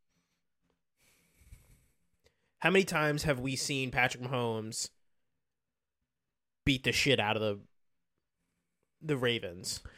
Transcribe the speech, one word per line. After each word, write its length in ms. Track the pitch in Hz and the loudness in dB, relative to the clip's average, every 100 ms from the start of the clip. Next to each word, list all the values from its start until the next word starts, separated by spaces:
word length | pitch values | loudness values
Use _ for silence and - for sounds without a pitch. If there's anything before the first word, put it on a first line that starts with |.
| _ _ _ _ _ _ _ _ _ _ _ _ _ _ - - _ - _ _ _ _ _ _ _ _ | _ _ _ _ _ _ _ _ _ _ _ _ _ _ -20 -20 _ -20 _ _ _ _ _ _ _ _
How 120 | 165 | 4
many 140 | 185 196 | 4 4
times 380 | 170 151 147 | 0 0 0
have 160 | - 131 | 0 -2
we 160 | 131 131 | -2 -4
seen 360 | - 139 131 | -2 -2 -2
Patrick 320 | 131 127 123 | 0 0 0
Mahomes 680 | 127 131 117 110 110 110 - - _ _ _ _ _ _ _ _ _ _ _ _ _ _ _ _ - | -4 -2 -2 -4 -6 -8 -10 -12 _ _ _ _ _ _ _ _ _ _ _ _ _ _ _ _ 0
beat 180 | 131 123 | 2 2
the 60 | |
shit 280 | 113 143 120 | 2 4 4
out 160 | 104 110 | 4 2
of 60 | |
the, 180 | 110 101 - _ _ _ _ _ _ _ _ _ _ _ _ _ | 0 -2 -8 _ _ _ _ _ _ _ _ _ _ _ _ _
the 160 | 156 139 | -4 0
Ravens? 680 | 120 117 101 90 - - - | 2 0 -4 -10 -10 -10 -12